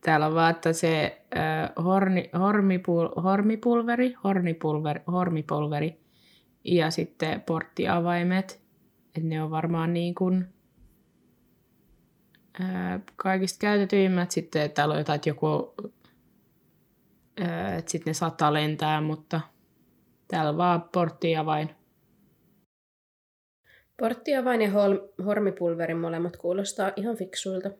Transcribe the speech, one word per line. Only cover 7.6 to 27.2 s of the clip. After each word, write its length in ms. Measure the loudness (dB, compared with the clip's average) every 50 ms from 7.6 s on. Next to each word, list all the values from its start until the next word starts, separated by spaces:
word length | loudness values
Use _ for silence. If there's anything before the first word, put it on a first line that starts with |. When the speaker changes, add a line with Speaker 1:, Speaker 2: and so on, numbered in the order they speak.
| -4 -8 _ -4 -2 0 0 0 0 0 0 0 0 0 0 0 -2 -4 -10 -20 _ _ _ _ _ _ _ _ _ _ _
Speaker 1:
Et 60 | -6 -4
ne 180 | -4 -2 -2 -4
on 80 | -4
varmaan 420 | -4 -2 -2 0 0 0 0 0 0
niin 200 | 0 -2 -2 -2
kuin, 320 | 0 0 2 2 0 0 -4 _ _ _ _ _ _ -20 -20 _ _ _ _ _ _ _ _ _ _ _ _ _ _ _ _ _ _ _ _ _ _ _ _ _ _ _ _ _ _ _ _ _ -8
ö, 400 | -6 -6 -4 -4 -4 -4 -4 -6 -8 -12 _
kaikista 420 | -6 -2 0 0 0 0 -2 -4 -2
käytetyimmät. 680 | 0 2 2 2 2 2 4 4 4 4 4 2 0 0
Sitten 400 | -2 -4 -4 -2 -2 -2 -2 0
täällä 220 | 0 0 0 2 2
on 60 | 0
jotain, 160 | 0 0 -2
että 120 | -2 0 -2
joku, 460 | -2 0 0 0 0 0 -2 -6 -10 -14 -14 -14 _ _ _ _ _ _ _ _ _ _ _ _ _ _ _ _ _ _ _ _ _ _ _ _ _ _ _ _ _ -4
ö, 40 | -4 -4 -2 -4 -4 -4 -6 -6
et 100 | -6 -6
sit 180 | -6 -6 -4
ne 60 | -4 -2
saattaa 380 | -2 -2 -4 0 0 2 2 2
lentää, 480 | 2 0 0 -2 -2 0 0 0 0
mutta 400 | 0 -2 -4 -6 -6 _ -6 -6 -6 -6 _ _ _ _ _ _ _ _ _ _ _ _ _ _ _ _
täällä 220 | -2 -2 0 0
on 60 | 0
vaan 260 | 2 2 2 2 2 -2 -2 0
porttiavain. 800 | 0 0 0 -2 -2 -2 0 0 0 0 0 0 -2 -2 -4 -8 _ _ _ _ _ _ _ _ _ _ _ _ _ _ _ _ _ _ _ _ _ _ _ _ _ _ _ _ _ _ _ _ _ _ _ _ _ _ _ -20 -20 _ _ _ -2
Speaker 2:
Porttiavain 640 | -2 -2 -2 -2 -2 0 0 2 2 2 2 2 2
ja 80 | 2
hol-, 540 | 4 4 4 4 4 2 -2 -8 _ -8 -4
hormipulverin 720 | -2 0 2 2 0 0 0 -2 -2 0 0 -2 -2 -2
molemmat 400 | -4 -4 -4 -4 -2 -4 -4 -6
kuulostaa 560 | -4 -4 -2 -2 -2 -2 -4 -4 -2 -4 -2 -2
ihan 200 | -4 -4 -4 -4
fiksuilta. 540 | -4